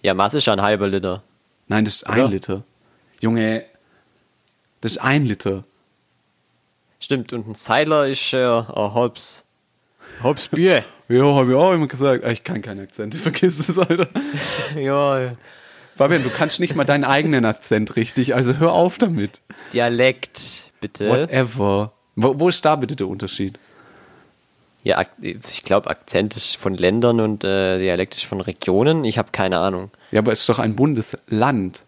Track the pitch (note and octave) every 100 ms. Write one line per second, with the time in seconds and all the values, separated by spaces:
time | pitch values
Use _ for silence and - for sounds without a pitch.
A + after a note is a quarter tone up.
0 | G2+ F#2 G2+ D3 A#2+ G2 G2+ G#2+ G2+ F#2+
1 | F#2 F#2 _ _ _ _ _ G#2 G#2+ -
2 | - A2 C3 G2 - G2 - _ _ _
3 | _ _ A2+ A2+ A2 A2+ - _ _ _
4 | _ _ _ _ _ _ _ _ A2+ F#2+
5 | C3 C#3+ C3 G2+ G2+ F#2+ - _ _ _
6 | _ _ _ _ _ _ _ _ _ _
7 | - C3+ A2+ B2 G#2+ G#2+ - A#2+ D#3 D3+
8 | C#3 C3+ - C3 B2 A#2 A2+ - G#2 A2+
9 | A#2+ - - - _ _ _ _ _ _
10 | - - B2 D3 - D#3+ F#3 D3+ - -
11 | - B2 C#3+ C#3 B2+ C3 F#3 F3 C#3+ C3
12 | C#3 B2+ A#2 A2+ - C#3+ A2+ G2 G2 -
13 | G#2+ D#3+ F#3+ - F#3 D3+ D#3+ F#3 F3 E3+
14 | F3 - C#4+ D3 - - - D3+ C3+ C#3
15 | C#3+ C3+ B2+ A#2+ - - - - - -
16 | C#3 E3+ B2+ - D3+ - F3+ D#3 C#3 C#3+
17 | C3 C#3 D#3+ C#3 A2+ G#2+ - G#2+ G#2+ -
18 | A2+ - B2+ B2 B2 C3+ E3 E3+ F3 -
19 | A3+ D#3+ G2+ - _ - - A#2+ A#2+ A#2+
20 | C3 B2+ - - - - - _ G#2 -
21 | G#2 B2+ D#3+ C3 B2+ B2 G2+ G2 G#2+ _
22 | _ - B2 C#3 F3 E3+ D#3 D#3 A#2+ C#3+
23 | G2 G2 F#2+ - G2 - _ _ - -
24 | - - _ _ _ _ _ _ - F#2
25 | F#2+ - - G2+ - - - G2 - -
26 | - - G#2 - - - G2 F#2 F2+ A2
27 | A#2+ A#2 A2 G#2 F#2+ G2 F#2+ F#2 F#2 F2
28 | F#2+ - - G2 F#2 F2+ - F#2+ C3+ D#3+
29 | A#2+ - - - F#2+ F2+ F#2+ F#2 G2+ _
30 | _ A2 A2+ A2 - A#2 A2 G#2+ C#3+ B2+
31 | G#2+ - _ G#2+ B2+ B2 F#2 -